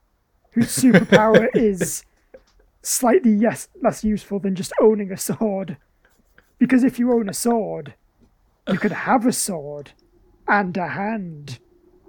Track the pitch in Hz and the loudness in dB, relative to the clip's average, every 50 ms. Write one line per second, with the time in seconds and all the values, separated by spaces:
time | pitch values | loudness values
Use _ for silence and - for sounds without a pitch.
0 | _ _ _ _ _ _ _ _ _ _ - 233 226 - - 247 240 254 214 170 | _ _ _ _ _ _ _ _ _ _ -2 -2 -2 -2 0 2 4 6 6 6
1 | - - 202 214 214 220 214 214 220 - - 208 233 208 196 170 175 151 - - | 6 6 4 4 6 6 6 4 4 4 2 2 2 2 2 0 -4 -6 -6 -10
2 | - _ _ _ _ _ - - _ _ _ _ _ _ _ _ - - - - | -14 _ _ _ _ _ -20 -20 _ _ _ _ _ _ _ _ -8 -6 -4 0
3 | 262 226 247 370 262 226 208 202 233 214 135 - - - _ - - 214 - - | 2 4 4 4 4 4 4 4 2 0 0 -4 -8 -18 _ -2 -2 -2 0 0
4 | - 214 214 - - - 202 196 180 196 190 170 - - - - 247 220 220 208 | -2 -2 -2 -2 -4 -6 -6 -4 -4 -4 -4 -4 -6 -6 0 2 4 4 4 2
5 | 208 185 190 - - - - - - 208 190 190 185 151 143 - _ _ _ _ | -2 -8 -8 -8 -6 -6 -4 -4 -4 -4 -4 -4 -8 -10 -12 -14 _ _ _ _
6 | _ _ _ _ _ _ _ _ _ _ _ - 254 - 262 247 254 254 - 240 | _ _ _ _ _ _ _ _ _ _ _ -2 0 2 4 4 2 2 0 0
7 | 240 247 240 233 214 196 175 - - 233 240 226 190 165 165 165 147 131 - _ | 0 0 0 0 0 -2 -6 -4 -2 0 0 0 -2 -4 -8 -10 -12 -14 -18 _
8 | _ _ _ _ _ _ _ _ _ _ _ _ _ - 190 170 - 202 175 - | _ _ _ _ _ _ _ _ _ _ _ _ _ -4 -2 -2 -2 -2 -4 -4
9 | - 175 226 262 214 254 - - - - 185 156 139 147 147 147 143 - _ _ | -2 0 0 2 2 0 -2 -2 -4 -6 -6 -8 -10 -12 -14 -14 -16 -18 _ _
10 | _ _ _ _ _ _ _ _ _ - 208 202 196 180 160 190 175 147 127 175 | _ _ _ _ _ _ _ _ _ -2 -2 0 -2 -2 -4 -6 -6 -6 -6 -8
11 | 196 214 226 214 185 170 156 147 147 139 127 - _ _ _ _ _ _ _ _ | -6 -6 -8 -8 -10 -12 -14 -16 -16 -16 -16 -18 _ _ _ _ _ _ _ _
12 | _ | _